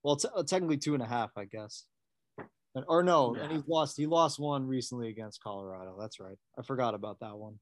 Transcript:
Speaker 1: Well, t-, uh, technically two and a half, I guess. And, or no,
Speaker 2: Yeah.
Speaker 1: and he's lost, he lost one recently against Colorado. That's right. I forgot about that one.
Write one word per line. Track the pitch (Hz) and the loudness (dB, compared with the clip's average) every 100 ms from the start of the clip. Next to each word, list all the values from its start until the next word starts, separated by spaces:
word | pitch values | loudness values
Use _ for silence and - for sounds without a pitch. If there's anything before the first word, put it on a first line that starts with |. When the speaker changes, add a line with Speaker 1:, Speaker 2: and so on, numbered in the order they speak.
Speaker 1:
Well, | 143 143 | 4 2
t-, | 240 | 2
uh, | 202 | -2
technically | - 185 170 143 | 2 2 2 0
two | 151 | 2
and | 143 | 0
a | 113 | 0
half, | 120 110 - | -2 -2 -6
I | |
guess. | 101 110 107 - - _ _ _ _ - - _ _ | -10 -10 -10 -14 -18 _ _ _ _ -16 -16 _ _
And, | 131 131 | -8 2
or | 165 | 4
no, | 180 165 123 | 8 6 6
Speaker 2:
Yeah. | 127 | 0
Speaker 1:
and | 147 | -2
he's | 156 143 | -4 2
lost, | 160 147 - | 2 2 0
he | 151 | 2
lost | 165 160 - | 6 4 2
one | 147 143 131 | -2 0 0
recently | 131 117 123 117 | -2 -2 -6 -6
against | 107 107 - | -6 -10 -10
Colorado. | 110 101 95 92 92 92 | -8 -8 -8 -10 -10 -10
That's | 107 - | -12 -12
right. | 95 95 _ - | -16 -16 _ -16
I | |
forgot | 120 131 120 | -6 0 2
about | 104 104 101 | 0 -6 -8
that | 113 104 | -12 -12
one. | 107 107 | -14 -16